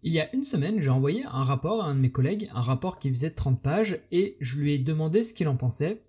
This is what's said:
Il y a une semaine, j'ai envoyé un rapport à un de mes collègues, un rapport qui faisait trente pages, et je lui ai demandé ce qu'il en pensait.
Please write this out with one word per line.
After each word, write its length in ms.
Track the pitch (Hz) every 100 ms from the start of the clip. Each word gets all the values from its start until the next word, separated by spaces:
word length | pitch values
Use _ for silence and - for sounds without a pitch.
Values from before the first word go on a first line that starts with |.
Il 120 | -
y 80 | 165
a 120 | 156
une 120 | 254 277
semaine, 340 | 185 147 220
j'ai 100 | 139
envoyé 360 | 131 139 196 269
un 180 | 131
rapport 400 | 131 135 160 220
à 40 | 175
un 80 | 135
de 40 |
mes 140 | 127
collègues, 360 | 131 131 208 220
un 80 | 117
rapport 360 | 120 131 185 -
qui 120 | 139
faisait 220 | 123 151
trente 300 | 160 139 127
pages, 380 | 135 170 220 185 -
et 240 | 175 202 -
je 180 | 131 135
lui 140 | 147
ai 80 | 147
demandé 420 | 131 156 156 185
ce 120 | 233
qu'il 160 | - 156
en 80 | 127
pensait. 440 | 127 - 151 226